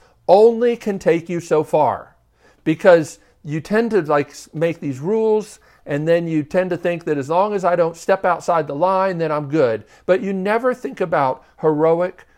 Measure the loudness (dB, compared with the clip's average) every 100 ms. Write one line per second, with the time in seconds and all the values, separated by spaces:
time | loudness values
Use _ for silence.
0 | _ _ 4 6 6 4 0 -2 -4 -2
1 | 0 0 -2 -8 -2 -2 0 0 0 -2
2 | -8 _ _ _ _ _ -4 2 6 6
3 | 4 -10 _ _ -10 -8 -2 -2 0 0
4 | 0 0 -2 -10 -14 -4 -4 -4 -8 -8
5 | -4 -2 0 -2 -4 -16 _ _ -8 -4
6 | 0 0 0 -4 -2 -2 -2 -2 -4 -4
7 | -4 -4 0 0 0 0 0 0 0 -2
8 | -2 0 0 -2 0 -2 -2 -2 0 0
9 | -2 -2 -4 -4 -2 0 0 0 -8 -6
10 | -2 0 0 -4 -2 0 0 -4 -6 -6
11 | -2 0 0 -2 _ -4 0 2 2 2
12 | -2 -6 -20